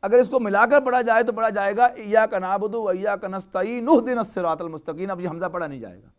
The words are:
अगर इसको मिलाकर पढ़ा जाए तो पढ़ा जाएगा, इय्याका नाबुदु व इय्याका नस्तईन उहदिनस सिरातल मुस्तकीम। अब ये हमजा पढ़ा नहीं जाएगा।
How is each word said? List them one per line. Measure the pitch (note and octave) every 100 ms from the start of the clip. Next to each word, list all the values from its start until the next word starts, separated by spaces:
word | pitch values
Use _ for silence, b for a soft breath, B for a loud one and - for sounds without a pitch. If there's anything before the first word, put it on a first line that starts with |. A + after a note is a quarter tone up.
अगर | G3 A#3+
इसको | B3 C4+
मिलाकर | A3 G3 A3+ C#4+
पढ़ा | C4 B3
जाए | A#3 A3+
तो | A#3
पढ़ा | A3 A3
जाएगा, | G#3 G3 G#3 A#3+ -
इय्याका | G#3 G#3+ A3 G#3+
नाबुदु | F#3 G3 G#3 A3+
व | G#3+
इय्याका | F3+ G#3 G3+ F#3+
नस्तईन | F#3+ - F#3+ F#3+ A#3+ A#3
उहदिनस | D#4 A#3+ B3 G#3+
सिरातल | G#3 E3+ D#3 E3+
मुस्तकीम। | D#3 - D#3 F#3+
अब | F#3
ये | F3+
हमजा | D#3+ F3+
पढ़ा | F3 E3
नहीं | C#3
जाएगा। | A2 F2+ G#2